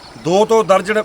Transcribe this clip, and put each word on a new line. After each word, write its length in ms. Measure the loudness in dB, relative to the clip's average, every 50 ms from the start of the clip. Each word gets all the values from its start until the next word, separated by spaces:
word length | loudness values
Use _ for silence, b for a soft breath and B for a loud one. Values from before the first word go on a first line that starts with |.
| -20 -20 -18 -10 -4
ਦੋ 200 | -2 0 0 2
ਤੋਂ 200 | 2 2 0 2
ਦਰਜਨ 380 | 2 0 0 0 -2 -4 -4 -4